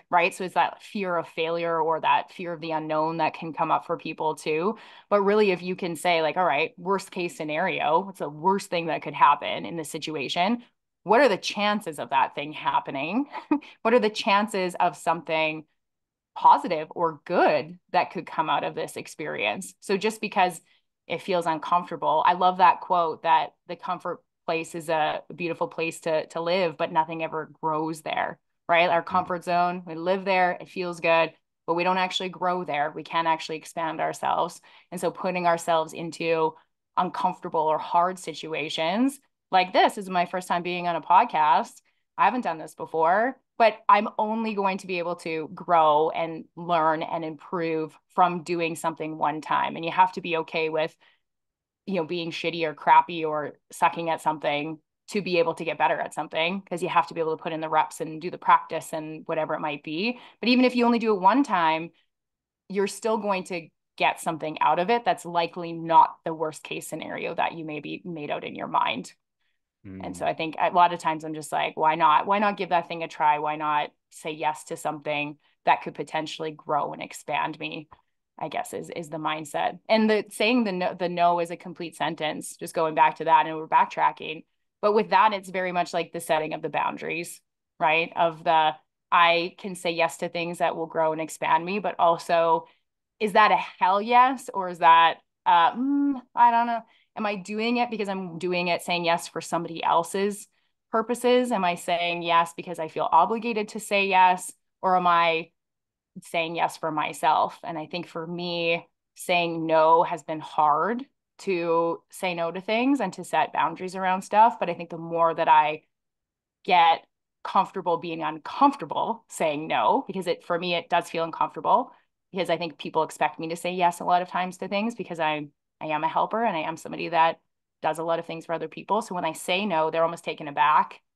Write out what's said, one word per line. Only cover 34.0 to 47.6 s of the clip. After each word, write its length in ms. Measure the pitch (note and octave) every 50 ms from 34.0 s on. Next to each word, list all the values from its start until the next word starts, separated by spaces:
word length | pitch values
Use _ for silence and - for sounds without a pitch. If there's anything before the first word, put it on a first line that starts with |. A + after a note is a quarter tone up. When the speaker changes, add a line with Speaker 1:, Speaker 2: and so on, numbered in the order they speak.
| D#3 D#3+ D#3 - - - - D#3+ E3 F3 - - _ _ _ - _ -
Speaker 1:
And 100 | F3+ F3+
so 100 | F#3 E3+
putting 360 | E3+ - - F#3 F3+ F3+ F3
ourselves 460 | F3 E3+ E3 - F3+ E3 D#3+ D#3+ D#3 -
into 640 | - E3+ E3 D3+ - E3 E3 E3 D#3+ D#3+ D#3 - - _ _ _ _ _ _ -
uncomfortable 680 | - F#3 F3 - - - F#3 F3 - - F3 E3 E3
or 160 | D#3 D#3 D#3
hard 400 | D3+ - - - F3 F3 F#3 F#3+ F#3
situations, 1000 | - E3+ D3+ - - D#3 D#3+ D3 D3 - - - D#3+ E3 F#3 A3 B3+ C4+ C4+ - _ _ _ _ _ -
like 220 | - F#3 F#3 F#3 -
this 240 | D4 F#4+ C#4 -
is 120 | A3 F#3+ F#3
my 160 | F#3 F3+ E3+
first 220 | E3+ - F#3 F3+
time 160 | - F#3+ F3 E3+
being 240 | F3+ F3+ F3 F3
on 80 | F3 E3+
a 60 | D#3+
podcast. 800 | - - F3 F#3 B3 A#3+ - D#3 D3+ D3+ D#3+ F#3+ A3+ - - - _ _ _ _ _ _ -
I 80 | - E3+
haven't 160 | G3 A#3 B3+
done 160 | G#3+ F3+ E3
this 160 | D#3 D3+ - -
before, 600 | - D#3+ D3+ - D#3+ D#3+ E3 F#3 G#3 A#3 C4+ B3+ _ _ _ _
but 200 | - A#3 G#3+ G#3+ - -
I'm 220 | - G3+ G#3 G#3+ G#3+ -
only 360 | - A3 G#3+ A3 A3+ A3 A3 G#3+
going 240 | G3 G3 G#3+ A3 G3
to 80 | -
be 120 | F#3 F#3 F3
able 160 | E3+ E3+ F3
to 320 | E3+ - E3+ D#3+ D#3+ D#3 C#3+ F3
grow 560 | E3+ E3+ E3+ F3 E3 D#3 D#3 D3 D3+ D#3+ D#3+
and 360 | - - E3 E3 D#3+ D#3+ - _ _
learn 480 | E3 E3+ E3+ E3+ E3 D#3 D#3+ D#3 D#3+ E3
and 200 | - - E3 E3
improve 760 | D#3 D#3+ D3 - - - F3